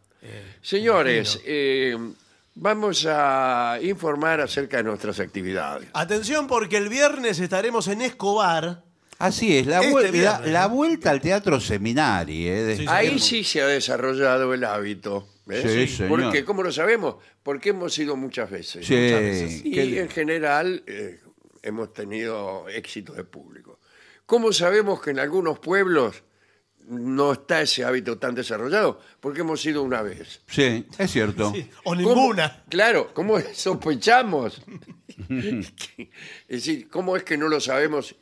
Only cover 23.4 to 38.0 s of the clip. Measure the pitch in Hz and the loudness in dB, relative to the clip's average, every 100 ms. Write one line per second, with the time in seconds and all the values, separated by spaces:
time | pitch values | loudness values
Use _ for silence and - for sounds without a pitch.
23.4 | - - - - _ _ - _ - 233 | -20 -20 -20 -20 _ _ -20 _ 0 2
24.4 | 226 170 175 208 202 180 147 135 143 185 | 4 2 4 4 2 0 -2 -2 0 0
25.4 | 160 143 156 196 190 156 113 - _ _ | 0 -2 0 2 4 4 2 -2 _ _
26.4 | _ _ _ _ - 123 123 135 143 131 | _ _ _ _ -12 -8 -2 2 2 0
27.4 | - 165 147 127 123 127 113 110 127 123 | 0 0 0 0 0 -2 -2 -6 -4 -4
28.4 | 117 107 127 208 160 - - _ 139 143 | -6 -6 -2 2 0 -2 -12 _ -8 -6
29.4 | 160 156 156 147 131 120 104 85 85 - | -4 -4 -2 -2 -2 -2 -4 -8 -16 -20
30.4 | - 147 131 113 - - 185 123 107 90 | -4 2 4 2 -4 -4 0 2 2 0
31.4 | 104 104 120 - 185 175 196 247 262 190 | -2 -2 -8 -8 -2 2 4 6 6 4
32.4 | 156 - - 175 226 170 - 151 202 202 | 0 -2 -4 2 4 4 0 -2 0 0
33.4 | - - 190 180 160 135 220 254 220 147 | 0 -4 -4 -2 -2 0 4 4 4 -2
34.4 | 110 - - - - - - - 95 131 | -2 -6 -18 -20 -20 -20 -20 -14 -8 -4
35.4 | 202 110 87 - - - - - - - | -4 -4 -8 -12 -16 -16 -20 -20 -20 -20
36.4 | - 123 160 143 - - 185 180 - 147 | -10 -6 -4 -4 -6 -6 -2 -2 -2 -2
37.4 | 156 151 123 135 151 147 | 0 0 0 2 2 0